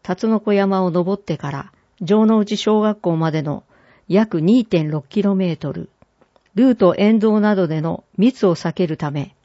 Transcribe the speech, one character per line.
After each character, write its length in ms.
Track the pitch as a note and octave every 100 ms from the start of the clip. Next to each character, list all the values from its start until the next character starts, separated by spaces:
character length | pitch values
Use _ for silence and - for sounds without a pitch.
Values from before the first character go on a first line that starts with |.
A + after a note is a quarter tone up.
辰 260 | - F#3 A3
の 120 | A3
子 140 | G#3+
山 300 | G3+ G3 F#3+
を 80 | F#3
登 280 | E3+ F3 G3+
っ 20 |
て 140 | - D#3
か 160 | D3
ら、 200 | C#3 - _ _ _
城 260 | E3+ G#3+ A3
之 140 | A3
内 160 | G#3 G#3+
小 240 | - G#3+
学 220 | G#3+ G#3
校 160 | F3+ E3
ま 140 | D#3+
で 100 | D#3
の 240 | D3 C#3+ _ _ _ _ -
約 320 | F#3 A3 E3+
二 260 | D#3+ B3 A3
点 240 | E3+ D#3
六 160 | D3+ -
キ 140 | G#3+
ロ 120 | G3+ F#3+
メ 180 | F3+
ー 20 | D#3
ト 160 | D3
ル。 160 | E3 - _ _ _ _ _ _
ル 140 | G3+ C4
ー 80 | A#3
ト 200 | F#3 -
沿 220 | G#3 A3+
道 220 | A3 G#3+
な 120 | G#3 G3
ど 100 | E3+
で 140 | D#3
の 240 | D#3+ E3+ _ -
密 300 | A3+ - G3
を 80 | E3
避 160 | E3+
け 160 | - F3
る 80 | D#3
た 160 | D3+
め 240 | C#3+ C#3 _